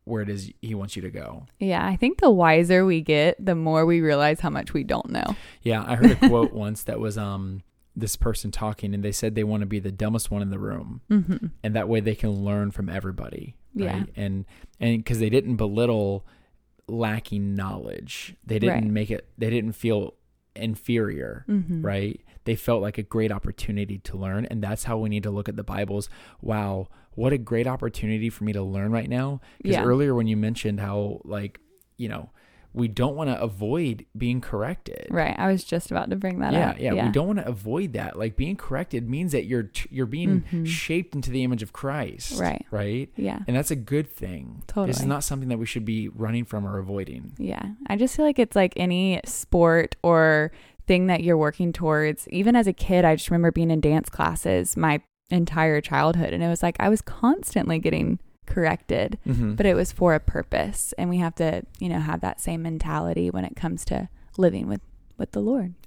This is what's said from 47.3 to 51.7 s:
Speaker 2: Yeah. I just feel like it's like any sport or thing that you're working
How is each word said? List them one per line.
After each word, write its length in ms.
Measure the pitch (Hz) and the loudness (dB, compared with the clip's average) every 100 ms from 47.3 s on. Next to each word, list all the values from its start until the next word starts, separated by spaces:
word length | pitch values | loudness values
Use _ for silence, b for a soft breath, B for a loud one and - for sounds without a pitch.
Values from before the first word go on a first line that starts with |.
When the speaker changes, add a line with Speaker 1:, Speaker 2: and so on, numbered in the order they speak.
| - | -8
Speaker 2:
Yeah. 320 | 190 - 202 220 277 | -6 -6 -8 -10 -4
I 100 | 208 | 0
just 180 | 254 | 2
feel 120 | - 302 | 4 4
like 120 | 269 | 4
it's 160 | 220 | 4
like 200 | 208 185 - | 4 4 2
any 460 | 180 180 190 180 | 0 2 2 0
sport 720 | - - - 175 170 165 160 - | -4 -10 0 6 6 6 4 0
or 500 | 170 165 160 151 156 b b b - | 4 6 6 4 2 b b b 2
thing 200 | 180 185 | 4 4
that 180 | 170 | 2
you're 140 | 170 160 | 4 4
working 340 | 151 - 175 | 2 0 -2